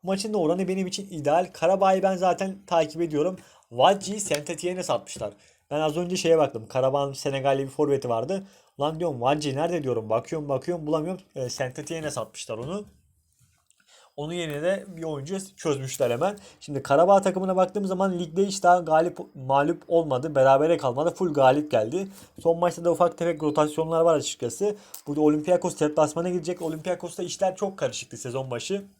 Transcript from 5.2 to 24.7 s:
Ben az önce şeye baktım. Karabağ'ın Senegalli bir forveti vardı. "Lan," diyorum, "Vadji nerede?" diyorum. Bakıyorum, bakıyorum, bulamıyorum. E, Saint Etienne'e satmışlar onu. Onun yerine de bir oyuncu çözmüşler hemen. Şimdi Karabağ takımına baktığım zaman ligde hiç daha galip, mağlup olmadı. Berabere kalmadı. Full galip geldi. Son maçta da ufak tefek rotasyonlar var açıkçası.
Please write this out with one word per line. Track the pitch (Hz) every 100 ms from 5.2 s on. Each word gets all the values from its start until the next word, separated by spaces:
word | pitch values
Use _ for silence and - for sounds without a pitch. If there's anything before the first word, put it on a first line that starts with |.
| 110 - _ _ _
Ben | 147
az | 156 151
önce | 175 185
şeye | 165 160
baktım. | 147 117 110
Karabağ'ın | 131 131 143 139
Senegalli | 135 147 135 135 135
bir | 135
forveti | - 151 139 127
vardı. | 113 127 190 190 _ _ -
"Lan," | 143 160
diyorum, | 170 127
"Vadji | 120 151 147 131
nerede?" | 165 175
diyorum. | 131 117 110
Bakıyorum, | 110 - 160 147
bakıyorum, | 131 131 175 151
bulamıyorum. | 156 156 185 - -
E, | 127
Saint | - 131 127
Etienne'e | - 165 156
satmışlar | 131 110 - - 110
onu. | 131 190 208 _ _ _ _ _ _ _ _ _ _ _ _ -
Onun | 147
yerine | 175 165 147
de | 165 196 196
bir | 165
oyuncu | 160 147 139 190 196 _
çözmüşler | 165 143 131 - 123
hemen. | 120 175 208 - -
Şimdi | - 139
Karabağ | 135 139 180 196
takımına | 196 190 190 185
baktığım | 185 208 196
zaman | 185 190 180
ligde | 175 160 202
hiç | 196
daha | 175 180
galip, | 160 156 170 170 180 143
mağlup | 131 139 147 165 -
olmadı. | 165 160 127 151 143
Berabere | 131 135 156 165
kalmadı. | 135 120 160 170
Full | 185
galip | 147 131 139 151
geldi. | 120 110 160 196 - - -
Son | 165 165
maçta | 175 170 170
da |
ufak | 160 175 170
tefek | 170 160
rotasyonlar | 151 151 151 151 160 165
var | 165 160
açıkçası. | 135 - 120 - 202